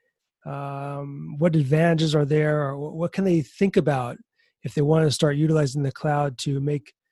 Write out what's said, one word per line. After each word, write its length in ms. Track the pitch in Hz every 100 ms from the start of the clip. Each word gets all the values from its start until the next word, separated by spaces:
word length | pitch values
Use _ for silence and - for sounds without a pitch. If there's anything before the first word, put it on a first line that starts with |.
| _ _ _ _ 151
um, 880 | 139 143 139 139 143 143 143 160 147
what 160 | 175
advantages 600 | 160 135 151 170 165 160
are 100 | 151
there, 420 | 143 151 151 151 139
or 100 | 143
wh-, 180 | 147
what 180 | 160 170
can 120 | -
they 180 | 190 170
think 340 | 139 - 202 190
about 400 | 156 139 123 - _ _ _ _
if 100 | 135
they 80 | -
wanna 300 | 143 160 156
start 260 | 127 151 143
utilizing 460 | 156 156 143 139
the 100 | 139
cloud 460 | - 156 147 143 123
to 220 | - 139
make 340 | 143 147 - _ _